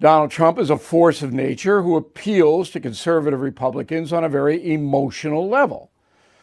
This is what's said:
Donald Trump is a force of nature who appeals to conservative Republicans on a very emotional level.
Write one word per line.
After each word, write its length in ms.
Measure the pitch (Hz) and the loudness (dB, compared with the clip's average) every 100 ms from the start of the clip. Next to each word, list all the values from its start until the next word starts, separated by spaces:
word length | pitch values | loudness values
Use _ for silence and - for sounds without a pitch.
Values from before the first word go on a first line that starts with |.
Donald 300 | 151 156 151 | 4 4 2
Trump 280 | - 165 170 | 2 2 2
is 120 | 151 | 0
a 80 | 151 | -2
force 420 | - 170 170 143 | 0 4 4 2
of 140 | 139 | -4
nature 480 | 127 131 123 190 202 | -4 -4 -4 0 0
who 140 | 175 160 | 2 -2
appeals 720 | - - 202 196 151 165 180 | -2 -8 0 4 4 2 -2
to 100 | - | -8
conservative 640 | 127 107 170 165 147 135 | -10 -6 0 0 0 -2
Republicans 680 | 135 - 127 135 139 160 156 | -4 -4 -4 -4 -6 -6 -4
on 140 | 170 | -2
a 40 | 160 | -2
very 420 | 139 143 170 170 | 0 0 0 -2
emotional 760 | 156 143 139 135 - 156 151 190 | -2 0 -2 -2 -6 -6 -4 0
level. 400 | 262 269 - - _ _ _ _ _ | 0 0 -2 -16 _ _ _ _ _